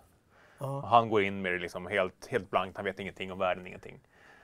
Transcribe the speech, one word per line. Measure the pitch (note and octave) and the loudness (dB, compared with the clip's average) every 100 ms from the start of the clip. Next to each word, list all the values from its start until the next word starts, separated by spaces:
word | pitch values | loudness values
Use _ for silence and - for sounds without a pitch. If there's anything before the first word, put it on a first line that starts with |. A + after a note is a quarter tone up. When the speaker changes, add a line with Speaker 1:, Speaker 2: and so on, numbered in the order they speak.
| - _ _ - - - | -20 _ _ -20 -20 -10
Speaker 1:
Ja. | C3+ C#3 | -8 -6
Speaker 2:
Och | - | 4
han | A#2 A#2 | 6 6
går | G#2+ | 4
in | G2 G2 | 2 0
med | F#2+ | -2
det | F2+ | -2
liksom | F2 F#2 F2+ | -4 -8 -2
helt, | G2+ F#2 - - | 0 0 -2 -4
helt | B2 F#2 | -4 0
blankt, | G2+ F#2 F2+ | -2 -2 -4
han | G2+ | -6
vet | F#2+ | -4
ingenting | G2 - F#2+ | -8 -8 -8
om | F#2 | -2
världen, | F#2 F#2 F2+ | 0 0 -6
ingenting. | F#2+ - - _ _ - - | -16 -16 -20 _ _ -20 -20